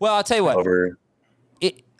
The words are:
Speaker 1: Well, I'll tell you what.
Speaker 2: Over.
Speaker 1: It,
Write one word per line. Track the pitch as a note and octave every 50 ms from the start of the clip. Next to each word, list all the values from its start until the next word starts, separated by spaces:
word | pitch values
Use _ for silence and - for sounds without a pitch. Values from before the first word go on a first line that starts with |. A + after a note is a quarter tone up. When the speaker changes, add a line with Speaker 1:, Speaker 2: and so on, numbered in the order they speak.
Speaker 1:
Well, | G3+ A3 G#3
I'll | G#3 G3+
tell | - A#3 G#3+
you | F#3
what. | D3 A#2+
Speaker 2:
Over. | F#2 F2+ F#2 F2+ F2+ F2+ F2+ F2 - _ _ _ _ _ _ _ _ _ _ _ -
Speaker 1:
It, | F3+ F#3 - _ _ _ _